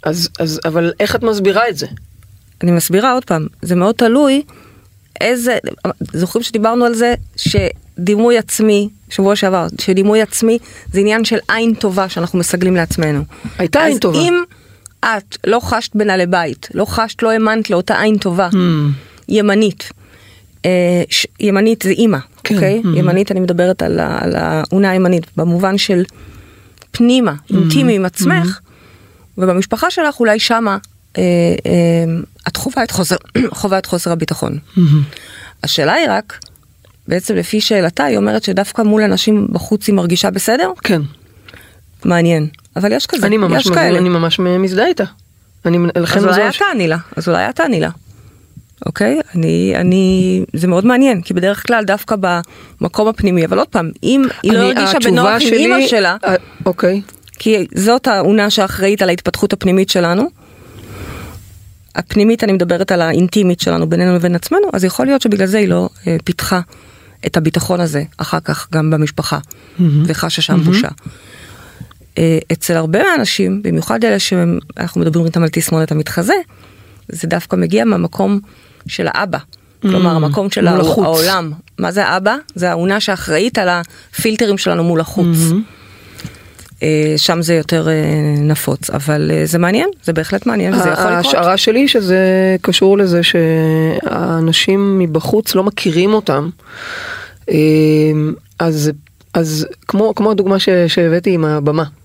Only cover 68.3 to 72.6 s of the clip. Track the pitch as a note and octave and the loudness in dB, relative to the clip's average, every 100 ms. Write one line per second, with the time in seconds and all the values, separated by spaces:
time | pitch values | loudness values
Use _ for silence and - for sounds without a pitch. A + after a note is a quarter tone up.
68.3 | E3+ E3+ F3 - E3 D#3 D#3 D3+ - - | -4 -4 -8 -4 -2 0 0 -2 -4 -6
69.3 | D3 - - - - F3 D3 D#3+ D#3 E3 | -6 -8 -20 -20 0 2 2 0 -2 -4
70.3 | - D#3 F3 D#3+ F#3+ B3 - - - - | -4 0 2 2 2 0 -8 -18 -18 -20
71.3 | - - - - - - - - - E3 | -20 -20 -20 -20 -20 -20 -20 -12 -2 2
72.3 | D#3+ - E3+ | 0 -2 -6